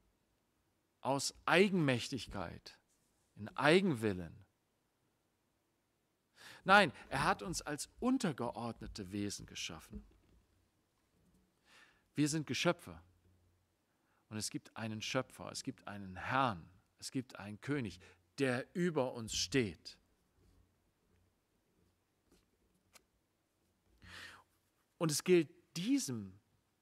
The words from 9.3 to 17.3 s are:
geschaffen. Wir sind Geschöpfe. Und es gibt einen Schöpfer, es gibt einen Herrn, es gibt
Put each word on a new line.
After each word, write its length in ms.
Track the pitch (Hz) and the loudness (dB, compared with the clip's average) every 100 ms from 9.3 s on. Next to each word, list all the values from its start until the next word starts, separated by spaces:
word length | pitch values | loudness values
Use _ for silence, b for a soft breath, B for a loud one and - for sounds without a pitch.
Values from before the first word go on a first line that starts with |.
| - 110 | -6 -10
geschaffen. 580 | 92 - 85 - 104 - _ _ _ _ _ _ _ _ _ _ _ _ _ _ _ b b b b b - | -10 -10 -10 -14 -16 -16 _ _ _ _ _ _ _ _ _ _ _ _ _ _ _ b b b b b 0
Wir 120 | 147 | 0
sind 180 | 160 139 | 0 -4
Geschöpfe. 540 | 120 175 170 - 85 - _ _ _ _ _ _ _ _ _ _ _ _ | 0 0 0 -6 -18 -20 _ _ _ _ _ _ _ _ _ _ _ _
Und 80 | 107 | -8
es 120 | - | -6
gibt 260 | - - - | -8 -10 -8
einen 240 | 110 110 | -6 -6
Schöpfer, 500 | - 135 127 - 101 | -2 -2 -2 -8 -12
es 120 | 101 | -10
gibt 240 | - - - | -10 -10 -12
einen 280 | 101 95 95 | -12 -12 -8
Herrn, 540 | 98 127 131 90 82 - _ _ | -2 2 2 -2 -10 -20 _ _
es 120 | - | -8
gibt 280 | 135 120 | -8 -8